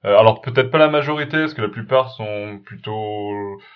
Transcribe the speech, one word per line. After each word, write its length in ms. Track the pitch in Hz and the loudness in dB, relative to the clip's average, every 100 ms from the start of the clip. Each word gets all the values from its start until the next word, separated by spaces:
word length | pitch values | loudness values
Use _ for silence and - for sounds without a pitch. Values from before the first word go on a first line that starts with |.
Euh, 120 | 101 101 | 2 6
alors 240 | 113 110 | 6 4
peut-être 280 | - 123 127 | 0 0 2
pas 80 | 156 | 4
la 100 | 156 | 4
majorité, 500 | 147 143 151 143 156 | 2 0 -4 -4 -2
parce 160 | 156 | -4
que 80 | 135 | -4
la 60 | 107 | -6
plupart 420 | 117 104 131 120 | -6 -2 0 0
sont 500 | - 107 104 104 101 | -4 -8 -8 -10 -12
plutôt, 680 | - 95 107 107 107 104 104 101 101 98 - | -16 -18 -12 -8 -8 -8 -8 -8 -10 -12 -18